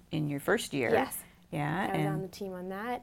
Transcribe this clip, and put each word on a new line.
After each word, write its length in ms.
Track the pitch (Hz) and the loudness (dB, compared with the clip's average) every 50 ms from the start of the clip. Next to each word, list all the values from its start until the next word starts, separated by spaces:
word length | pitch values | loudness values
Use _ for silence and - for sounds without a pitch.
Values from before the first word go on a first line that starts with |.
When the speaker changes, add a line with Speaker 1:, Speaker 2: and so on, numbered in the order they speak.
| - - | -10 -4
Speaker 1:
in 180 | - 156 151 147 | -2 0 0 0
your 120 | 143 139 | -2 -2
first 340 | - - 196 - - - - | 2 2 2 2 2 -2 0
year. 160 | 139 120 113 | 0 2 4
Speaker 2:
Yes. 260 | 117 - - - - - - - - - - - | 4 4 4 2 -4 -10 -12 -14 -20 -20 -12 -6
Speaker 1:
Yeah, 340 | - 151 147 147 156 180 214 - | -2 -2 0 0 0 0 0 0
Speaker 2:
I 40 | |
was 80 | 196 160 | 2 2
Speaker 1:
and 80 | 151 151 | 2 2
Speaker 2:
on 140 | 151 156 | 2 0
the 60 | 190 180 | -4 -6
team 240 | - - 208 190 | -8 -8 -8 -8
on 160 | 185 180 180 185 | -6 -6 -6 -6
that, 300 | 190 196 214 247 247 - | -6 -6 -4 -4 -6 -6